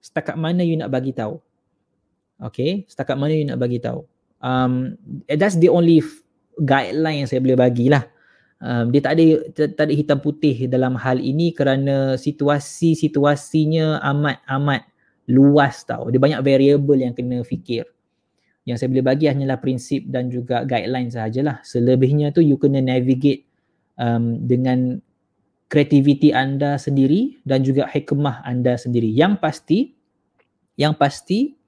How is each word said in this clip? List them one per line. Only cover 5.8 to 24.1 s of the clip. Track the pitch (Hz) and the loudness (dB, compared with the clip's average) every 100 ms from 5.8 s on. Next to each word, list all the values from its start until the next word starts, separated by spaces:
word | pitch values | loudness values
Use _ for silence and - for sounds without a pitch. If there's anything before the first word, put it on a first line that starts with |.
| 170 165 | 6 4
f-, | 147 - _ _ _ - | 2 -12 _ _ _ -6
guideline | 143 135 107 151 160 151 | 0 0 0 -4 -2 -4
yang | 139 | -4
saya | 127 | -2
boleh | 131 127 | 0 4
bagilah. | 123 120 120 143 - _ _ _ _ _ | 2 2 2 2 0 _ _ _ _ _
Um, | - 123 117 | -6 -4 0
dia | 143 | 0
tak | 143 156 | 2 4
ada, | 165 156 - - | 4 4 0 -4
tak, | 151 - | -4 -2
tak | 151 | -2
ada | 151 | 0
hitam | 151 143 | 0 0
putih | 147 143 151 120 127 | -2 -2 -2 0 -2
dalam | 127 127 127 | 0 0 -2
hal | 131 127 | -2 -2
ini | 131 143 170 165 | -2 -2 -2 0
kerana | 135 135 139 139 135 131 | -2 0 0 -2 -2 -2
situasi-situasinya | 147 147 143 147 143 - 170 160 151 147 143 143 - 160 151 160 156 151 | -4 -4 0 0 -4 -2 0 2 0 2 2 0 -2 -2 0 0 0 -2
amat-amat | 143 143 147 135 - 135 143 135 - _ _ _ - | -2 -2 -2 -4 -6 -2 -2 -2 -6 _ _ _ 0
luas | 127 139 143 139 - - | 4 6 6 2 0 -10
tau. | 117 - | -10 -2
Dia | 123 | 2
banyak | 139 151 | 2 2
variable | 135 135 139 143 143 139 | 2 4 4 4 4 2
yang | 127 120 | 0 -4
kena | 123 123 117 | -6 -6 -6
fikir. | 123 - 120 - _ _ _ _ _ _ _ - | -8 -6 -8 -8 _ _ _ _ _ _ _ -8
Yang | 120 | -4
saya | 127 | -2
boleh | 131 127 | 0 2
bagi | 135 151 | 2 2
hanyalah | 139 135 131 | 0 -2 -4
prinsip | 135 127 127 139 - | -4 -6 -4 -8 -6
dan | 127 123 | -6 -6
juga | 123 120 120 131 | -8 -4 -4 -2
guideline | 123 95 127 123 | -4 -2 -4 -6
sahajalah. | 120 110 117 147 139 | -6 -6 -2 -4 -4
Selebihnya | - 123 120 131 131 147 147 143 | -6 -2 2 2 2 2 0 2
tu | |
you | 160 139 | 2 4
kena | 143 139 | 2 2
navigate, | 131 127 127 127 143 135 _ _ _ _ _ - | 0 0 0 2 2 -2 _ _ _ _ _ -6
um, | 120 | -2